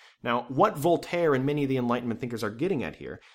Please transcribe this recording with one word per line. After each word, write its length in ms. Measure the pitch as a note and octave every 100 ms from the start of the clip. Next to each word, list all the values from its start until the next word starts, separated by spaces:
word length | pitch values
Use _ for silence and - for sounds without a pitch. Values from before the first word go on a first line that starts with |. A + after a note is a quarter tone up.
| - _
Now, 240 | B2 D3 -
what 280 | C3+ G#3 E3
Voltaire 560 | D#3 D#3+ - F3 E3
and 100 | C3
many 200 | C#3 D3
of 60 | C3+
the 80 | C3
Enlightenment 420 | A#2+ A#2+ A#2+ A2+
thinkers 240 | B2 A2+
are 80 | A2
getting 320 | A2+ F3 C#3+
at 140 | E2 D2
here 220 | C2 F#2 -